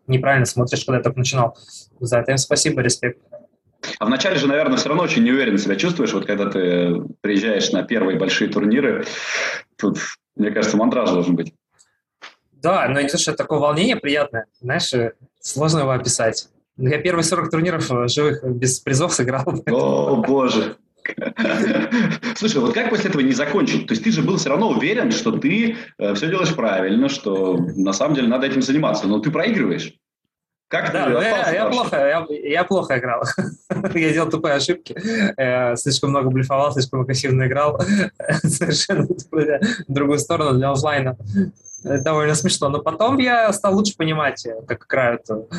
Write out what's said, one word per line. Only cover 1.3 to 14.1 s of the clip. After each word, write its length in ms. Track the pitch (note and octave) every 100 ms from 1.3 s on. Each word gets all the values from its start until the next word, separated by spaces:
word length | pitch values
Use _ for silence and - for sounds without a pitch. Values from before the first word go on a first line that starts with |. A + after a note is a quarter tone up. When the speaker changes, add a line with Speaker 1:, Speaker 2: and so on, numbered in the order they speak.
| C3 A#2 - - - - -
Speaker 1:
За 200 | A#2+ A#2+
это 120 | A#2
им 60 | C3+
спасибо, 440 | - D3 D#3 C3
респект. 360 | A#2+ - B2 - _ - - _ _ _ - -
Speaker 2:
А 60 | A2
вначале 320 | C3 G3 C#3+
же, 100 | C#3
наверное, 300 | C#3+ C#3+ A#2
все 100 | C3+
равно 140 | D#3+
очень 200 | - A#2
неуверенно 340 | A#2 C3+ A#2+ G2
себя 180 | G2 G2
чувствуешь, 380 | F3 E3+ A2
вот 120 | G2 G2+
когда 240 | G2 G2+
ты 520 | F#2+ F2+ F2 F2 F2 - -
приезжаешь 480 | G2+ G2+ A2+ G2+ -
на 100 | F#2+
первые 340 | - A2+ F#2 E2+
большие 320 | F#2 - G#2+
турниры, 560 | G2+ G2+ B2+ C3 G2 - - - - - - - -
тут, 200 | G2+ - - - _ -
мне 140 | G#2
кажется, 260 | G#2+ G#2+ G2+
мандраж 340 | A#2+ B2 G2
должен 240 | F2+ F2 E2+
быть. 180 | - - _ _ _ _ _ _ - - _
Speaker 1:
Да, 340 | C3+ D#3 F#3 -
но 140 | C#3
не 80 | C#3
то, 80 | E3+
что 140 | D#3
это 80 | D3+
такое 200 | C3+ D3+
волнение 380 | D3 D3+ A#3 -
приятное, 480 | C#3+